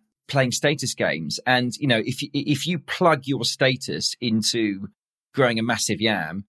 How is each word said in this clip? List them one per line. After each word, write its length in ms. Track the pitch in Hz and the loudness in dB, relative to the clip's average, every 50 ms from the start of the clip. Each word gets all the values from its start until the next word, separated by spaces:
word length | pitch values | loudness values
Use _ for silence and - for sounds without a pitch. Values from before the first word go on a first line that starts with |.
| _ _ _ _ _ - | _ _ _ _ _ -2
playing 240 | - 139 131 123 110 | 2 2 2 2 2
status 420 | - - 147 147 139 135 117 - | 0 2 0 0 0 -2 -4 -2
games. 460 | - 101 87 73 78 82 73 - - - | 0 0 0 0 0 -4 -6 -8 -4 0
And, 300 | 123 127 123 123 123 107 - | 2 2 4 2 0 -2 -2
you 100 | 147 135 | 0 2
know, 120 | 117 110 - | 2 2 2
if, 180 | 127 120 - 143 147 - | 0 -4 -6 -6 -6 -4
if 360 | 143 - - 147 135 - 156 | -4 -2 0 0 0 0 -2
you 100 | 180 151 | -4 -4
plug 480 | - - - - 180 170 156 139 - | -4 -6 -2 2 2 4 4 2 0
your 180 | 139 139 110 117 | -2 -2 -2 -2
status 720 | - - - 139 131 131 - - - 73 80 - - - - | -2 -2 2 2 0 0 0 -4 -6 -4 -2 -4 -4 -4 -4
into 640 | 123 120 110 110 107 - - 120 110 104 98 98 101 101 - _ _ _ _ _ _ _ - | -2 0 0 0 0 0 0 0 0 0 0 -4 -8 -12 -14 _ _ _ _ _ _ _ 0
growing 240 | 135 135 120 117 113 | 2 2 2 2 2
a 40 | 110 | 0
massive 360 | 120 117 104 - - 107 87 | 0 0 0 0 -2 -2 0
yam, 440 | 110 113 107 92 78 78 85 98 101 | 0 0 0 0 -2 -4 -6 -10 -10